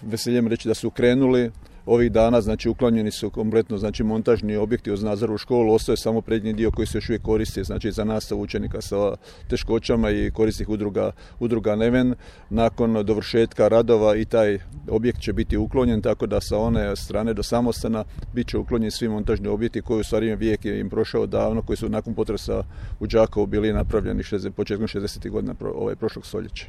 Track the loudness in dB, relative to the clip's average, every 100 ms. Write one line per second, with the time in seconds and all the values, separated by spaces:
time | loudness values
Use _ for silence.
0 | -6 -6 0 2 2 0 -2 -2 -2 2
1 | 2 4 4 4 2 -4 -20 -14 2 4
2 | 6 6 6 4 2 -2 -2 2 2 2
3 | 0 -4 -6 -4 2 2 2 -2 -4 -2
4 | -2 0 2 2 2 -2 0 -2 -2 -2
5 | -2 0 -2 -2 0 2 6 4 4 0
6 | 0 -2 0 -2 -2 0 0 0 -2 -4
7 | -2 -4 0 0 0 -4 -6 -4 -4 -2
8 | -2 -2 -2 -6 -4 -6 -6 -8 -4 0
9 | 0 -2 -14 -18 -4 -4 0 -2 2 2
10 | 2 2 -2 2 0 0 -4 -2 -2 0
11 | -2 -4 -18 -6 -2 0 0 2 4 4
12 | 2 0 -8 -20 -4 2 2 2 2 2
13 | 2 0 0 2 2 4 6 6 6 6
14 | 6 4 2 4 4 2 -4 -14 -2 0
15 | 0 -2 -4 -2 0 0 0 2 2 2
16 | 0 0 0 -2 0 0 2 0 0 -4
17 | -4 -2 -2 -2 0 0 0 -2 -2 -4
18 | -4 -10 -8 -6 -2 -4 -2 0 -2 -2
19 | -2 -2 0 -2 0 -2 -2 -4 -2 -2
20 | 0 0 0 0 0 0 -2 -4 -4 -2
21 | -2 0 0 0 0 -2 -2 -4 -2 -4
22 | -4 -4 -4 -4 -4 -4 -6 -10 -12 -8
23 | 0 4 4 2 0 2 0 0 0 0
24 | 0 -4 -4 -4 -6 -6 -4 -2 -4 -4
25 | -6 -8 -6 -4 -6 -6 -8 -4 -6 -4
26 | -6 -6 -10 -10 -8 -12